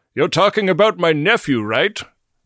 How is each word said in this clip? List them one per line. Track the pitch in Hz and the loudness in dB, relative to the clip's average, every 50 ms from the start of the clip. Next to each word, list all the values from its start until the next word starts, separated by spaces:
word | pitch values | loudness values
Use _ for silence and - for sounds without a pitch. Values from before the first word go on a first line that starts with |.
| _ _ - | _ _ -4
"You're | 123 147 - | -2 -2 0
talking | - 165 190 202 - 220 202 185 | 0 2 0 2 0 0 0 0
about | 180 151 208 220 - 175 | 2 2 2 2 2 0
my | 170 165 | 0 0
nephew, | 156 147 147 202 233 - - 151 131 113 | 0 2 2 0 0 0 0 -2 -2 -2
right? | 104 107 110 131 170 208 208 - - - _ _ _ _ _ _ _ | -2 -2 -2 -2 -2 -2 -4 -8 -16 -16 _ _ _ _ _ _ _